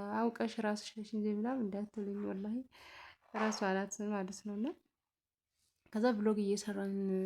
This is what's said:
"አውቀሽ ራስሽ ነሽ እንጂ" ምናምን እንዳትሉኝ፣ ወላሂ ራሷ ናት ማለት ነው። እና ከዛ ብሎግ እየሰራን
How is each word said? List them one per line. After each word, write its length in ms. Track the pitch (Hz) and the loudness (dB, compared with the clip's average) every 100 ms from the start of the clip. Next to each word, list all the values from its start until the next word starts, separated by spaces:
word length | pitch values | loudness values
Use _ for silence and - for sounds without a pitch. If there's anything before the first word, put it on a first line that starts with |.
| 202 | -2
"አውቀሽ 400 | 214 233 233 226 220 | 2 2 2 -2 0
ራስሽ 300 | 214 208 - | 0 0 -4
ነሽ 180 | - 214 | -10 -6
እንጂ" 140 | 220 214 | 0 0
ምናምን 280 | 208 226 269 | 2 0 0
እንዳትሉኝ፣ 580 | 214 196 208 - 202 202 | 0 -2 -4 -4 -4 -2
ወላሂ 340 | 202 196 208 233 262 - - - - - _ | -4 -4 -2 -4 -6 -12 -20 -18 -20 -20 _
ራሷ 280 | 220 220 214 202 | 0 0 2 2
ናት 220 | 190 202 - 208 | 2 0 -2 -2
ማለት 320 | 208 190 196 | 0 -2 -6
ነው። 140 | 208 | -6
እና 140 | 202 247 359 _ _ _ _ _ _ _ _ _ _ _ | -2 -2 -4 _ _ _ _ _ _ _ _ _ _ _
ከዛ 140 | 214 233 | 2 4
ብሎግ 260 | 220 208 214 | 4 4 4
እየሰራን 560 | 202 202 - 196 196 196 196 190 | 4 2 0 -2 -2 0 2 2